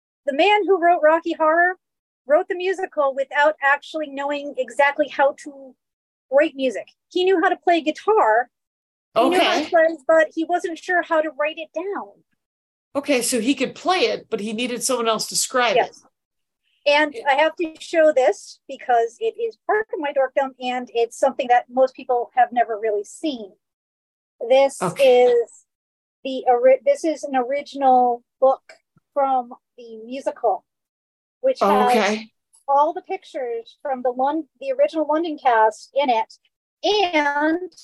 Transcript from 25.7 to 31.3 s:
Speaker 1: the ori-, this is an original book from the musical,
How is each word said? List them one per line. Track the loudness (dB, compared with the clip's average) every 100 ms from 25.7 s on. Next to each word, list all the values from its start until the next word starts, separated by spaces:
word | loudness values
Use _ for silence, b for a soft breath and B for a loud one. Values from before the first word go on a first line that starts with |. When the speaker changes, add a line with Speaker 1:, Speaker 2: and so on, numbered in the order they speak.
| _ _ _ _ _
Speaker 1:
the | -10 -6 0
ori-, | 2 4 2
this | 2 0
is | -2 -4
an | -4 -4
original | -2 -6 -8 -2 2 4 4 -2 -8 _
book | 2 2 _ -20 _ _ _
from | -4 -2 -2 -4 -14 _ _
the | -20 -18
musical, | -14 -8 -8 -4 -2 -2 -8 _ _ _ _ _ _